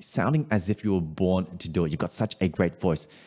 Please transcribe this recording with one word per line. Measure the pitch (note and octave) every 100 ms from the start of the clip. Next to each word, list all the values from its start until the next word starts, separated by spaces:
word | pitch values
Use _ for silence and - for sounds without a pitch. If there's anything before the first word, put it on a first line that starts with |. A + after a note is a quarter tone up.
sounding | - - G2+ D3+ C#3+
as | G#2+ F2+
if | G#2
you | G#2+
were | F#2+
born | D#2+ D#2 F#2 F#2 F2+ -
to | E2
do | D#2+
it. | E2
You've | D#2
got | E2+
such | - A2 -
a | F#2
great | - F2 -
voice. | F#2+ D#2 - -